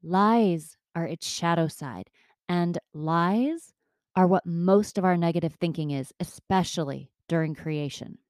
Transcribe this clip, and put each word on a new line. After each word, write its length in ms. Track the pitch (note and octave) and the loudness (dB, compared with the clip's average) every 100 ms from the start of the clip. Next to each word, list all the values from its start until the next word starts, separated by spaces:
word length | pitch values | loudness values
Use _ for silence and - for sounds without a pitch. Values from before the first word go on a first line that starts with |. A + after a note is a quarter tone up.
Lies 760 | E3 F#3 G#3 A#3 G#3+ E3 D#3 - _ E3+ | -2 2 4 4 4 2 -4 -20 _ -6
are 100 | E3 | -6
its 220 | E3 - | -6 -8
shadow 400 | - E3+ E3+ D#3+ | -4 0 2 0
side, 420 | - C#3+ F#2 - _ _ _ - | -2 -12 -12 -14 _ _ _ -4
and 300 | F3 F3 E3+ _ | -2 0 -4 _
lies 800 | D3+ D#3 E3 F3 G#3 C4+ E4 - _ _ _ _ - | -8 -2 2 2 2 0 -4 -10 _ _ _ _ 2
are 120 | F#3 | 4
what 180 | F#3 F3 | 4 0
most 520 | E3+ F3 G3 G#3 - | 0 4 4 4 0
of 80 | F#3 | 0
our 120 | F3 | 2
negative 380 | E3+ E3+ D#3+ - | 2 0 -4 -4
thinking 360 | E3+ D#3+ D3+ | -6 -4 -4
is, 220 | C#3 C3 - | -4 -8 -10
especially 920 | F3 - _ F#3+ E3+ - C#3+ C#3 C3+ _ _ | -12 -12 _ 0 0 -2 -4 -6 -12 _ _
during 280 | E3 D#3+ D3+ | -2 0 -4
creation. 640 | D#3+ D3+ D3 - - - | -6 -6 -6 -8 -14 -18